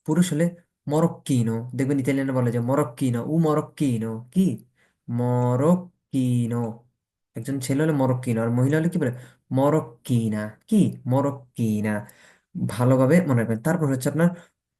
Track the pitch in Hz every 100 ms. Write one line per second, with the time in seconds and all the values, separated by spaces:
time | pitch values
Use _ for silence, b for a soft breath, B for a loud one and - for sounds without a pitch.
0 | - 156 180 151 170 175 B _ - 151
1 | 170 - - 131 113 113 123 123 135 143
2 | 127 135 135 127 120 120 117 139 143 -
3 | 131 120 120 160 156 151 151 - 143 113
4 | 113 113 - 180 190 110 - _ _ _
5 | - 120 123 123 123 123 151 180 - _
6 | _ 135 127 123 117 120 117 107 _ _
7 | _ _ _ - 113 135 127 135 160 143
8 | 131 123 123 113 117 120 131 156 165 180
9 | 127 - B B - 127 143 156 - -
10 | - 120 113 107 107 - - 214 135 -
11 | 123 131 139 135 - - 113 107 107 104
12 | - B B B B - 123 - 123 131
13 | 131 175 165 120 113 113 156 170 147 131
14 | 143 151 170 175 B B _ -